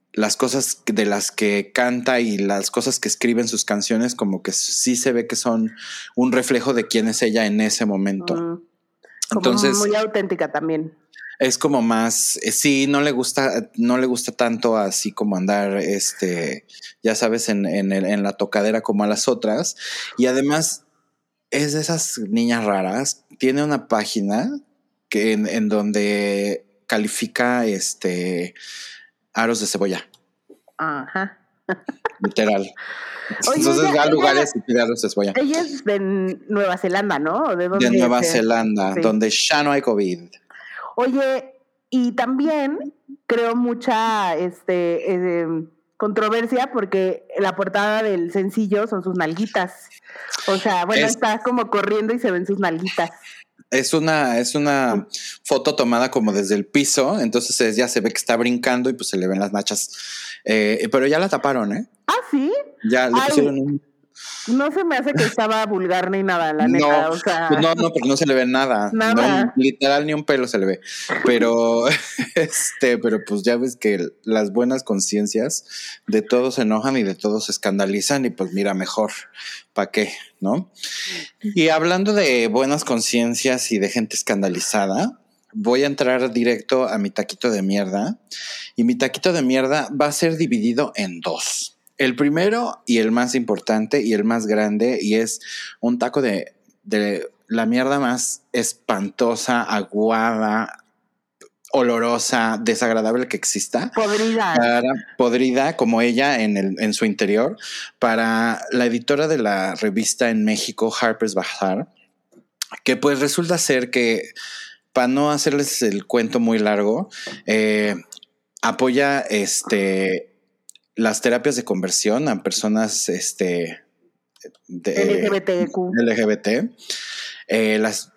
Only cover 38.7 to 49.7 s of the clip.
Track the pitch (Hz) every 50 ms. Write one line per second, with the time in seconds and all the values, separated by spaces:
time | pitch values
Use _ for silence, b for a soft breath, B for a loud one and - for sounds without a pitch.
38.7 | 107 101 95 95 95 - 110 113 107 110 113 110 104 - - - 156 147 147 143
39.7 | 143 139 135 123 110 104 101 92 90 - 175 - - - _ B B B B B
40.7 | B B B B B - 247 262 254 277 269 262 269 254 262 262 - _ _ _
41.7 | _ _ _ _ - 254 247 240 202 254 240 247 262 262 285 320 311 302 277 277
42.7 | 302 415 269 285 - _ _ - 277 - _ - 233 233 233 233 233 240 240 240
43.7 | 240 240 - 254 226 220 226 226 220 214 196 180 165 151 180 180 175 - - -
44.7 | 180 180 175 170 170 - - - 185 180 185 185 170 170 165 160 165 160 165 160
45.7 | _ _ _ _ _ _ 214 208 196 220 214 214 220 233 233 226 254 247 254 254
46.7 | 262 233 202 190 196 190 185 185 180 - - - - 180 202 190 180 190 196 185
47.7 | 190 202 202 214 214 220 220 214 196 180 170 170 170 196 190 196 - 220 214 190
48.7 | 208 202 214 226 214 190 170 190 185 180 160 156 165 180 220 214 - 208 180 185